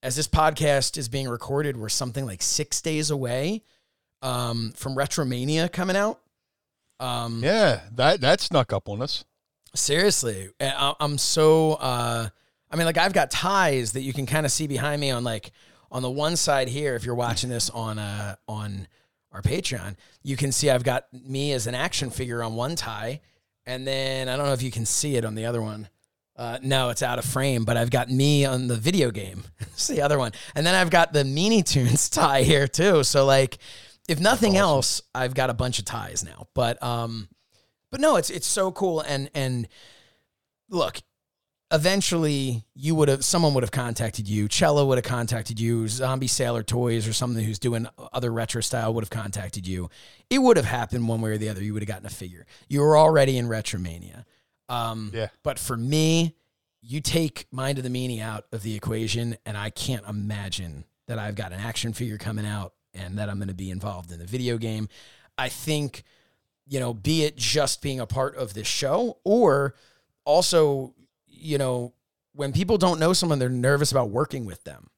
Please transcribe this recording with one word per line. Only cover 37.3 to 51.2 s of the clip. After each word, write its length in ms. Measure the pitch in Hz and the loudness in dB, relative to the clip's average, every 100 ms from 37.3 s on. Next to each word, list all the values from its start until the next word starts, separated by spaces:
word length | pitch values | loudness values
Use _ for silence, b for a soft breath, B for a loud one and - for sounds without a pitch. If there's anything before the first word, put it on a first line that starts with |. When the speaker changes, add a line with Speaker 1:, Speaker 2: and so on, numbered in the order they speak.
| _ _ _ _ _ _ | _ _ _ _ _ _
Speaker 1:
but 100 | - | 0
no, 180 | 302 226 | 4 4
it's, 120 | 156 | 2
it's 160 | 165 - | -4 -4
so 240 | - 190 | 0 0
cool. 280 | 185 190 160 | 0 0 0
And, 280 | 147 139 139 | -2 -4 -4
and 340 | 147 131 127 117 b b b b b b _ _ _ _ | -4 -2 -2 -6 b b b b b b _ _ _ _
look, 320 | 180 120 - _ _ _ _ _ _ _ | -2 0 -2 _ _ _ _ _ _ _
eventually 920 | 156 165 196 - 170 156 143 135 120 - | 2 4 2 0 0 0 0 -2 -4 -8
you 220 | - 139 160 | -6 -2 4
would 120 | 147 | 4
have, 160 | 135 | 4
someone 300 | - 175 165 | 2 4 4
would 100 | 139 | 4
have 80 | 120 | 0
contacted 560 | 135 120 117 117 - 101 | -2 -4 -4 -4 -4 -2
you. 200 | 107 104 | -2 0
Cello 380 | - 165 147 139 | 4 4 6 4
would 120 | 127 | 2
have 80 | - | 0
contacted 540 | 123 117 120 107 113 | -4 -2 -4 -4 -2
you. 280 | 113 117 110 | 0 0 0
Zombie 400 | 110 131 131 127 | -2 -2 -2 -2
Sailor 360 | - 123 117 | 0 0 -2
Toys 440 | 104 120 120 113 110 | -2 0 0 0 0
or 60 | |
something 300 | 107 123 113 | -2 -2 -2
who's 160 | 110 104 | -2 -2
doing 280 | 143 117 117 _ - | -2 -4 -6 _ -8
other 200 | 127 120 | -4 -4
retro 300 | 113 113 117 | -4 -4 -4
style 320 | - 120 110 | -2 -2 -2
would 100 | 113 | -2
have 60 | 107 | -4
contacted 580 | 113 101 98 92 101 92 | -8 -6 -8 -8 -10 -6
you. 220 | 92 87 b b b b | -6 -6 b b b b
It 100 | 262 | 4
would 180 | 254 196 | 6 6
have 80 | 110 | 4
happened 420 | 123 117 123 117 | -4 -2 -2 -2
one 140 | 113 | -2